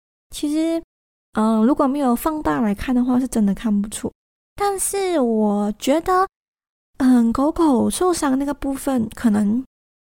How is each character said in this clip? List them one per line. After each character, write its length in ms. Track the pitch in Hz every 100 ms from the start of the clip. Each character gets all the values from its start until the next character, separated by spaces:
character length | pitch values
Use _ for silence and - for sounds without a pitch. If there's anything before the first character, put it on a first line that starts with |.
| _ _ _
其 200 | - 294
实， 300 | 311 320 330 339 _ _ _ _
呃， 300 | - 220 220
如 120 | 220 311
果 100 | 285
没 140 | 285
有 160 | 262 240
放 260 | 320 302
大 180 | 311 294
来 140 | 220
看 220 | 202 - 247
的 100 | 247
话， 140 | 247
是 80 | 262
真 180 | 233 202
的 80 |
看 300 | 190 226 202
不 40 | 208
出。 240 | - - - _ _ _ -
但 240 | 403 381
是 400 | - 403 381 339
我 520 | 240 220 214 202 208 208
觉 240 | - 302
得， 260 | 330 370 381 - _ _ _ _ _ _
嗯， 340 | 262 247 233
狗 200 | 233 285
狗 360 | - 320 247 214
受 240 | - 370
伤 280 | 330 285 262
那 40 |
个 80 | 285
部 220 | 285 277
分 340 | 269 - 262 220
可 160 | - 240
能 340 | 208 202 233 262 _ _ _ _